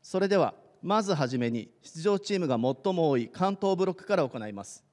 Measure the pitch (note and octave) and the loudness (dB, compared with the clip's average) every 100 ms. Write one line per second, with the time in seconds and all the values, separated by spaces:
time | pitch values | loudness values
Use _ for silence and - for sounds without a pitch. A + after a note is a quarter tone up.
0 | - F#3 G3 G3 C3 - - _ E3 G#3+ | -4 -2 2 4 2 0 -20 _ 0 0
1 | G3+ E3 C3 B2+ A#2+ A#2 - _ - D#3+ | 2 0 0 0 0 -2 -6 _ -18 -4
2 | F3 G3+ G3 G3 D#3+ A#2+ B2+ B2+ G3 F#3 | 0 0 0 -2 0 0 0 -2 -2 0
3 | D#3+ C3+ A2+ - F#3 G3 G3 F#3 F#3+ F3+ | 2 2 -2 -2 -2 0 0 0 0 -2
4 | - G3 C3+ B2 G#2+ G2+ G2 - _ | -2 0 0 -4 -10 -10 -14 -18 _